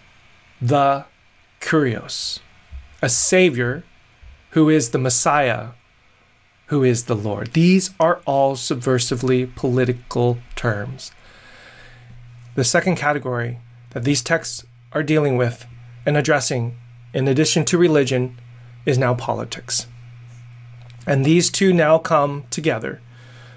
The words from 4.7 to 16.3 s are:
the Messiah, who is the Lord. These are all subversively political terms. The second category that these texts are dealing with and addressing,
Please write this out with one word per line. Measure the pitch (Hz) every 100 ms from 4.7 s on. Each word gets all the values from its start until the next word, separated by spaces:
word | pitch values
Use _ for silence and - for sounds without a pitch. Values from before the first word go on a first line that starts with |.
| 156 120
the | 151
Messiah, | 127 - 170 147 131 117 113 - _ _ _ _ _ _ _ _ -
who | 147
is | 127 113
the | - 107
Lord. | 104 101 110
These | 160 175 190 185 -
are | 165 -
all | - 139 139 131
subversively | - 135 135 127 - 127 127 127 127
political | - 135 123 127 120 - 120 120 120 - -
terms. | 123 104 104 131 - - - - - - - - - - - - - - -
The | -
second | 123 175 185 165
category | 147 147 127 120 117 120 - - -
that | 131
these | 127 143
texts | - 165 - - - - -
are | 147
dealing | 147 156 147 127
with | 120 117 - - - -
and | - 147
addressing, | 151